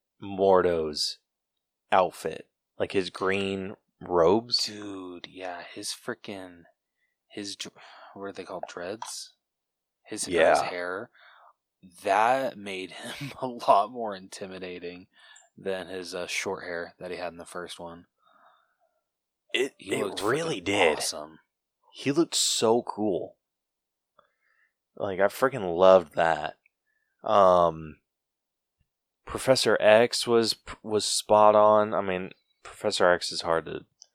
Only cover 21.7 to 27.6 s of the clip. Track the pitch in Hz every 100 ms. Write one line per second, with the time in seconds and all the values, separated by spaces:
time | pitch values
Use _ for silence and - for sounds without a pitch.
21.7 | _ _ - 131 143 165 - - - 113
22.7 | 117 - - 107 87 - - _ _ _
23.7 | _ _ _ _ _ _ _ _ _ _
24.7 | _ _ - 101 90 98 - 135 131 92
25.7 | 85 92 95 85 - 82 78 78 - _
26.7 | _ _ _ _ _ 113 107 95 90